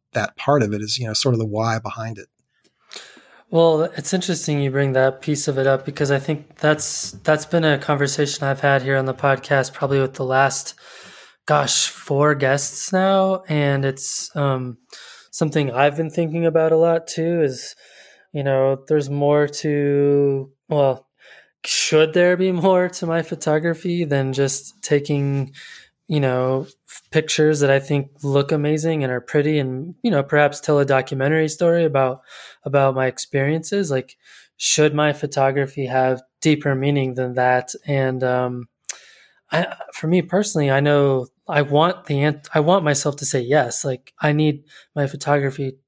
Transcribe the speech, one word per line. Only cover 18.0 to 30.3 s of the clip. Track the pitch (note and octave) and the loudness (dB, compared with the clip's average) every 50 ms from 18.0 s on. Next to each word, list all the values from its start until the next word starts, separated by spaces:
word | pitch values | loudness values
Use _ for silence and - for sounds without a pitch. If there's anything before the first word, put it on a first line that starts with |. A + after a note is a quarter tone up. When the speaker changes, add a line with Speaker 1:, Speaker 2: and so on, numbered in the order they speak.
| - - - _ _ _ | -20 -20 -20 _ _ _
Speaker 2:
you | - D3 C#3 | -8 -4 0
know, | C#3 C3+ C3 C3+ C3+ C3+ C3+ - | 0 2 2 2 2 0 -2 -2
there's | - D#3 D3+ C#3+ C#3 | 0 0 0 0 -2
more | C#3+ C#3+ C#3+ C#3+ D3 D3 D3 C#3+ | -2 0 2 2 4 4 2 0
to, | C#3+ - - D3+ D3 D3 C#3+ C#3+ C#3+ C#3+ C#3+ C#3+ C#3+ C#3+ C#3+ C#3 C#3 C3+ C3+ C#3 _ _ _ - | -2 -4 -4 -2 0 0 0 0 2 2 2 4 4 4 2 2 0 -2 -6 -10 _ _ _ -2
well, | D#3 D3 C#3 C3+ B2+ - - _ _ _ _ - - - _ _ _ _ - | 0 2 2 2 0 -2 -8 _ _ _ _ -20 -20 -20 _ _ _ _ -8
should | - - - - - E3 D#3 D#3+ D#3 D#3 | -6 -4 -4 -2 2 4 4 4 4 4
there | F3+ F3 F3+ F3+ | 4 4 4 4
be | F3 F#3 F#3+ F3+ | 2 0 0 0
more | E3+ F3 F#3+ F#3 F3+ F3+ | 2 2 4 4 4 2
to | F3 - - F3+ | 0 -4 -6 -4
my | E3 E3 E3+ | -2 -2 -2
photography | D#3+ - E3+ D3 - D#3 D3+ D#3 D#3+ E3+ D#3+ E3 - F3 F3 F3 E3 | -2 -4 -8 -6 -2 0 0 0 0 -2 -4 -4 -4 -4 -2 -2 -2
than | D3 C#3 C#3 C3+ C3 | 0 0 0 0 0
just | B2+ C#3 C#3 C3+ - - - - - _ | 0 0 0 0 -2 -4 -8 -12 -14 _
taking, | - - D3+ C#3+ C#3+ - D3 C#3+ C#3 C#3 C#3 C#3 C3+ C#3 - - - - - - - _ _ _ _ | -2 0 0 2 2 0 0 0 0 0 -2 -2 -4 -6 -10 -16 -20 -20 -20 -20 -20 _ _ _ _
you | - D#3 D3 | -4 0 0
know, | C#3 C3 B2+ B2+ B2+ B2+ C3 C3+ - - - _ _ - | 2 2 0 0 0 0 -2 -2 -4 -8 -14 _ _ -16
f-, | - - - _ | -16 -16 -10 _
pictures | - D#3 D#3 - - - D3+ D#3 D#3 C#3+ | -2 -2 0 0 2 2 4 4 4 4
that | C#3+ C#3 | 4 4
I | C#3 C3+ | 4 2
think | C#3 - D3 C#3 C#3 - _ _ D3 | 2 0 -2 -2 -2 -4 _ _ -4
look | C#3 C#3 C#3 C#3 C#3+ | 0 0 0 0 0
amazing | D#3+ D3 D3 D3 D#3 D3+ D#3 E3 D#3+ D3+ C3+ | 0 0 0 0 0 0 0 -2 -2 0 -2
and | B2+ B2 | -2 -4
are | A#2+ | -6
pretty | - - - D3 C#3+ D#3 D#3 D3 | -6 -2 0 0 2 2 2 0
and, | C3+ C3 B2+ C3 D#3 F3 - - | 0 -2 -4 -6 -8 -12 -8 -4
you | - A#3 | -2 0
know, | F3 C#3+ C#3 | 2 0 0
perhaps | - | 2